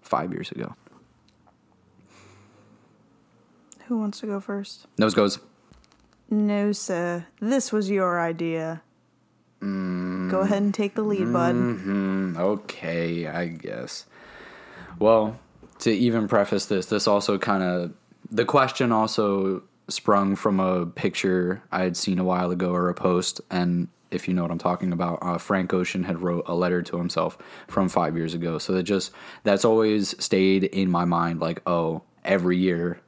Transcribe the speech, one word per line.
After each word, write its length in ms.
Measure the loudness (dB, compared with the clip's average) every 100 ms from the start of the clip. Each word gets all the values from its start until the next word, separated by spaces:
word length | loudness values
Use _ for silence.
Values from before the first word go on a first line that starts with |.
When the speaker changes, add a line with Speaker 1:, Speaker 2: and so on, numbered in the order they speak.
Speaker 1:
five 300 | -2 -4 -2
years 160 | -8 -10
ago? 240 | -10 -10 -12 -20 -20 _ _ _ _ _ _ _ _ _ _ _ -20 -20 -20 -20 _ _ -20 _ _ _ _ _ _ _ _ _ -20 -6
Speaker 2:
Who 100 | -4
wants 220 | -4 -6
to 80 | -6
go 120 | -6
first? 460 | -6 -8 -8 -16 -16 0
Speaker 1:
Nose 160 | 2
goes. 260 | 4 2 0 -10 _ _ -20 _ _ _ _ _
Speaker 2:
No, 420 | 0 2 2 0
sir. 520 | -2 -2 -2 -2 -4 -8 _
This 320 | 0 0 0
was 180 | -2 0
your 300 | 0 2 0
idea. 640 | -2 -2 -4 -4 -4 -8 _ _ _ _ _ _ _ _
Speaker 1:
Mm. 680 | -6 -4 -2 -4 -4 -4 -2
Speaker 2:
Go 120 | 0
ahead 200 | 2 2
and 120 | 2
take 220 | 0 -2 -2
the 60 |
lead, 280 | -2 0 0
bud. 240 | 2 2 2
Speaker 1:
Mm-hmm. 800 | 0 -2 -2 -2 0 0 -2 0
Okay, 880 | 0 0 -6 -10 -4 -2 -2 -2 -4
I 200 | -4 -6
guess. 580 | -6 -10 -10 -10 -12 -14 -20 -20 -20 -20 -20 -20 -20 -18 2
Well, 400 | 6 6 4 -2 -16 -20 -20 -4
to 120 | 0
even 360 | 4 4 2 2
preface 380 | 2 2 0 0
this, 220 | -2 0
this 200 | 0 2
also 300 | 2 2 0
kinda, 540 | 0 0 2 0 -4 -10 _ _ -6
the 160 | -2 2
question 460 | 4 2 2 2
also 720 | 2 2 2 2 2 0 -4 -8 _ -8
sprung 480 | -4 2 4 4 2
from 240 | 2 2
a 260 | 2 2 -2
picture 800 | -2 -2 0 2 2 2 -2 -4
I 120 | -2
had 120 | -2 0
seen 240 | 0 0
a 40 | 2
while 260 | 2 0
ago 200 | 0 0
or 180 | 0 0
a 40 |
post, 460 | 0 2 2 0 -6 -6
and 380 | -2 0 0 -2 _ _
if 160 | -6 -2
you 60 |
know 80 | -2
what 100 | 0
I'm 60 | -2
talking 340 | -2 0 -2
about, 280 | 0 -2 -2
uh, 160 | -2 -4
Frank 360 | 0 0 2
Ocean 300 | 0 0 -2
had 180 | -4 -2
wrote 220 | -2 -2 -2
a 80 | 0
letter 260 | 2 0
to 160 | -2 -4
himself 400 | -4 -2 -2 -4 -20 -20 -8
from 200 | -2 0
five 300 | 0 0 -2
years 160 | -4
ago. 240 | -4 -4 -4
So 160 | -2
that 100 | -2
just, 280 | 0 -2 -2 -12 -20 -6
that's 200 | 0 4
always 500 | 6 4 4 2 0 -4
stayed 420 | 0 4 6 4 2
in 240 | 0 0
my 160 | 2 2
mind, 340 | 2 0 -2
like, 220 | -4 -4 -2
oh, 360 | 0 0 -4 -8 _ 0
every 320 | 0 2 2
year 420 | 2 2 -2 -4